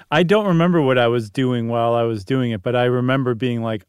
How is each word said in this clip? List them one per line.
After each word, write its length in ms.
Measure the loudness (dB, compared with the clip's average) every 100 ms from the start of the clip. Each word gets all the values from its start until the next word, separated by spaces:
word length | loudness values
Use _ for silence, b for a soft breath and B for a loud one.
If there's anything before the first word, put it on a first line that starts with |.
| b
I 120 | 0
don't 240 | 2 2 2
remember 340 | 2 2 2
what 160 | 2 2
I 100 | 2
was 220 | 0 -4
doing 380 | -4 -2 -2 -2
while 260 | -2 0
I 80 | 0
was 220 | -2 -4
doing 280 | -4 -2 -2
it, 100 | -4
but 140 | -2 0
I 80 |
remember 500 | 2 0 0 0 0
being 280 | -2 -2 -4
like, 220 | -4 -6